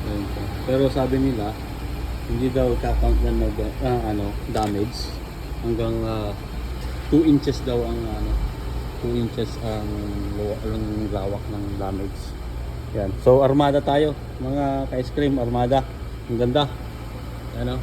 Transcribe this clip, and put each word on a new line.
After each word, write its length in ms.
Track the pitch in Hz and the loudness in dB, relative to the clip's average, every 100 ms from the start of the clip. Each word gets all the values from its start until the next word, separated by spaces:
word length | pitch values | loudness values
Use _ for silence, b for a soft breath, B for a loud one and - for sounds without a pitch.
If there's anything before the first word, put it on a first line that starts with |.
Ayan 200 | - 156 147 - | -2 -4 -2 -4
siya. 80 | 104 - - | -4 -4 0
Pero 160 | 131 135 | 4 4
sabi 240 | 139 131 131 | 2 2 4
nila, 400 | 135 117 104 110 - - - - - - - | 2 2 -2 -4 -8 -6 -6 -4 -4 -6 -4
hindi 240 | 120 131 | 0 2
daw 160 | 127 127 120 | 4 4 4
kakount 400 | 120 120 113 117 | 2 4 6 6
na 80 | 117 | 4
mag-, 400 | 117 110 107 107 - 131 | 4 2 0 -4 -2 0
ah, 240 | 120 113 | 0 0
ano, 240 | 104 101 101 - | -2 -2 -4 -4
damage. 640 | 113 107 104 113 - - - - - - - | -2 0 0 -2 -2 -6 -6 -8 -8 -8 -4
Hanggang, 320 | 117 113 117 113 | -2 0 0 0
ah, 320 | 113 110 104 101 - - - - - - - | 0 -2 -2 -4 -6 -6 -6 -6 -6 -6 2
two 160 | 147 | 4
inches 400 | 160 143 143 127 | 6 6 4 -2
daw 160 | 127 120 117 | 0 0 0
ang, 160 | 117 | -2
ano, 320 | 110 107 - - - - - - - - | -2 -2 0 0 0 -4 -6 -6 -6 -4
two 160 | 123 120 | -2 0
inches 400 | 117 117 113 - | 0 -2 -4 -4
ang 240 | 113 107 104 104 101 101 101 101 | -4 -2 -2 -4 -4 -4 -4 -2
lu-, 240 | 104 107 110 | -2 -2 -2
ang 160 | 110 110 107 107 101 | -2 -2 -2 -2 -2
lawak 280 | 95 98 - 101 | -2 -4 -4 -4
ng 100 | 101 98 | -4 -4
damage. 560 | 98 95 98 - - - - - - - - 110 | -2 -2 -4 -6 -8 -8 -8 -6 -6 -6 -6 -2
Yan. 160 | 98 101 | -2 2
So, 220 | - 131 | 6 8
Armada 400 | 135 139 143 143 | 8 6 6 4
tayo. 320 | 143 143 151 143 - - | 4 4 4 0 -8 -6
Mga 480 | 131 139 139 135 135 | -2 0 0 0 -2
ka-ice 240 | 131 123 | -2 -2
cream, 240 | - 147 135 | 0 2 2
Armada. 460 | 117 120 120 135 123 - - - - | 0 2 4 4 2 -8 -8 -10 -4
Ang 80 | 117 | 0
ganda. 240 | 120 139 143 - - - - - - - - 117 | 4 4 2 -2 -10 -10 -10 -10 -8 -8 -8 -4
Ano? 160 | 120 127 | -2 -2